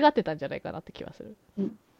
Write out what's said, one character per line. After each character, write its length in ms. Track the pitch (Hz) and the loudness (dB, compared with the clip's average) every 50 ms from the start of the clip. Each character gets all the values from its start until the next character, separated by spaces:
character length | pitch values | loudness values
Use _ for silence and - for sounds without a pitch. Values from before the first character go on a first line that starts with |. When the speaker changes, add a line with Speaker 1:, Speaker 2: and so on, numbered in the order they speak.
| 294 294 | 6 6
Speaker 1:
っ 60 | 294 | 6
て 100 | 240 190 | 6 0
た 100 | - 156 | 0 -2
ん 40 | 151 | -4
じ 80 | 139 | -4
ゃ 20 | 139 | -6
な 80 | 143 | -6
い 60 | - | -6
か 100 | - 175 | -6 -8
な 80 | - 160 | -8 -8
っ 20 | |
て 120 | - - - | -10 -12 -14
気 100 | - - | -12 -12
は 80 | - - | -12 -12
す 100 | - - | -14 -16
る。 120 | 220 214 _ _ _ - 202 | -16 -16 _ _ _ -4 -2
Speaker 2:
う 60 | 196 | -2
ん。 140 | - - - _ _ _ _ | -2 -4 -8 _ _ _ _